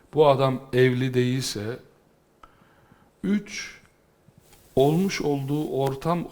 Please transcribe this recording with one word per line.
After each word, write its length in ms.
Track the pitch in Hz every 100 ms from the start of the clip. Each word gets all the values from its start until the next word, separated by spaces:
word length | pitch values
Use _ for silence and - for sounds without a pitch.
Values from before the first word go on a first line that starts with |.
| _
bu 140 | 143 151
adam 320 | 131 135 127 -
evli 400 | 123 131 123 131
değilse. 640 | 123 123 131 123 104 107 127 - _ _ _ _ _ - _ _ _ _ _ _ _
Üç, 580 | 185 208 202 - - - _ _ _ _ _ _ _ - _ -
olmuş 460 | 139 160 190 -
olduğu 480 | 151 143 135 147 151
ortam 580 | 131 135 135 160 175 -